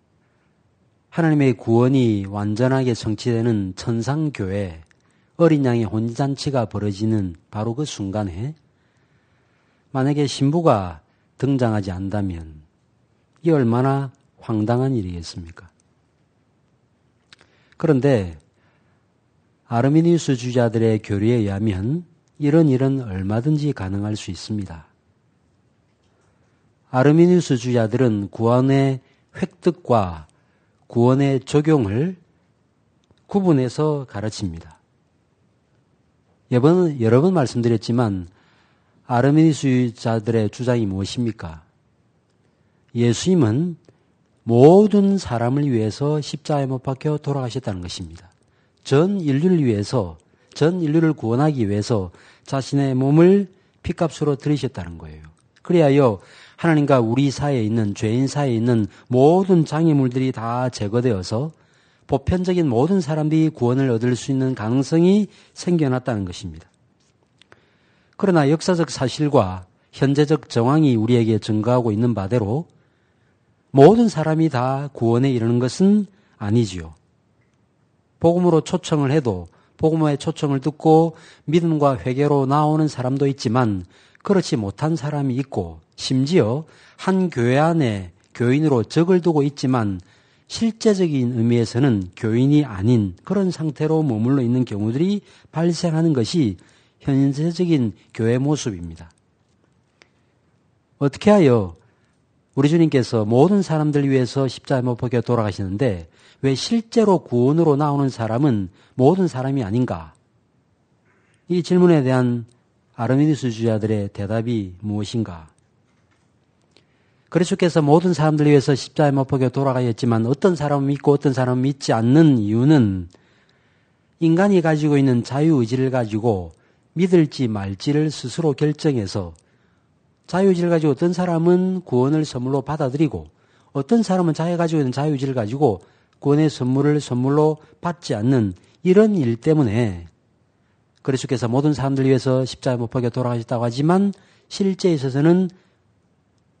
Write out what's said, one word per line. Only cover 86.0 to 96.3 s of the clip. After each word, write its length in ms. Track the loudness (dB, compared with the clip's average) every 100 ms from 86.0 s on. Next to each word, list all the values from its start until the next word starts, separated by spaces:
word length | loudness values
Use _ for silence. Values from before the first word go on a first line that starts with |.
| -4 -2 2 2 2 -2 -8 _ -20 -8
한 320 | -2 0 0
교회 300 | 0 0 2
안에 540 | 2 2 0 -4 -8 -18 _
교인으로 500 | -4 0 2 2 0
적을 360 | 0 0 2 2
두고 220 | 2 0
있지만 580 | -2 -2 -2 -2 -2 -6 -12 _ _ _ _
실제적인 880 | -6 -4 0 0 2 0 0 -2 0
의미에서는 760 | 0 2 0 0 0 0 -4 -6
교인이 480 | -2 0 2 2
아닌 500 | 0 -2 0 2 0 -6
그런 260 | -6 -2 -2
상태로 520 | -4 -6 -4 -2 0
머물러 380 | 0 -2 0 0
있는 240 | 2 0
경우들이 560 | -2 -4 -4 -2 0 -2 -6 -20 _
발생하는 640 | -2 -2 0 -2 0 2
것이 420 | 2 0